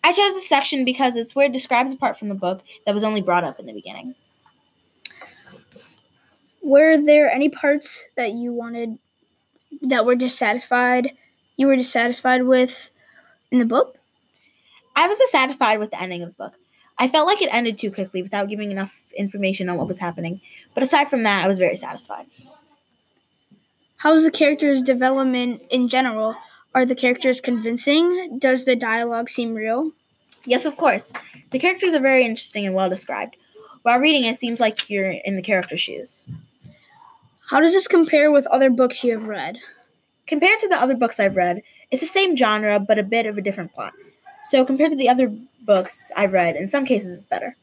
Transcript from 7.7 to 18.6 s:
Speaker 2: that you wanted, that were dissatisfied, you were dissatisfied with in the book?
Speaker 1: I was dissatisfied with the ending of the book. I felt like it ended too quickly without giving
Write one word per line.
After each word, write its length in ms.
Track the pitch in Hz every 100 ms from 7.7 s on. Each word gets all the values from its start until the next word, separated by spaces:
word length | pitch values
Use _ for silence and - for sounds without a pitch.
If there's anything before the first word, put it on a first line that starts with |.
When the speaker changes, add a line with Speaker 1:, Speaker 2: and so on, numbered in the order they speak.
| 294 - - - -
Speaker 2:
that 160 | 240
you 200 | 226 240
wanted, 460 | 240 233 233 233 226 _ _ _ _ _ _ _ 294
that 220 | 262 254
were 100 | 233
dissatisfied, 1000 | 247 254 - 226 220 - 247 247 247 254 - _ _ _ -
you 100 | 277
were 100 | 269
dissatisfied 680 | 254 226 240 247 254 254
with 460 | 254 254 254 - - _ _ _ _ _ _
in 80 | 254
the 60 |
book? 320 | 233 247 508 - _ _ _ _ _ _ _ _ _
Speaker 1:
I 140 | - 349
was 100 | 415
dissatisfied 600 | 523 277 262 269 233 214
with 120 | 214
the 100 | -
ending 220 | 185 175
of 60 | 175
the 60 |
book. 200 | _ 98 _ _ _ _ -
I 100 | 254
felt 180 | 311 311
like 140 | 403
it 140 | 370
ended 240 | 226 240 208
too 120 | 214
quickly 300 | 196 190 185
without 300 | 190 202 202
giving 200 | 208